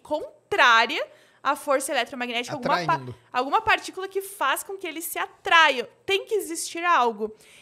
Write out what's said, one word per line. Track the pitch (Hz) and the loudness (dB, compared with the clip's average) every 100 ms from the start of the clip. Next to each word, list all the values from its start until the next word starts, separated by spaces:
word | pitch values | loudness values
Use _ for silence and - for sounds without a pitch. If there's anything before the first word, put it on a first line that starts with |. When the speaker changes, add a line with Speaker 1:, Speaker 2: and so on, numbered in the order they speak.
Speaker 1:
contrária | - 302 539 - - - 262 226 233 339 622 - _ _ | -8 -8 -8 -16 -4 2 6 6 4 0 -6 -10 _ _
à | - 285 | -4 -2
força | 294 277 285 | 0 0 0
eletromagnética, | 277 240 254 247 233 240 | -2 -4 -6 -6 -6 -6
alguma | 233 247 330 | -6 -2 0
pa-, | 339 | 0
Speaker 2:
Atraindo. | - 123 - _ | -2 -4 -16 _
Speaker 1:
alguma | 254 262 392 | -4 0 0
partícula | 427 370 - 370 381 | 2 0 -2 -10 -8
que | 381 | -6
faz | 392 - 277 330 | -8 -4 -2 -2
com | - 392 | -4 -10
que | 339 | -10
eles | 311 - | -10 -8
se | 339 | -6
atraiam. | 381 - 392 339 311 254 214 _ | -8 -8 4 6 6 4 -4 _
Tem | - 392 494 | -2 -2 0
que | |
existir | 415 302 330 - 339 | -4 -2 -6 -8 -4
algo." | 349 320 233 208 214 - - - | 0 2 2 0 -6 -10 -20 -20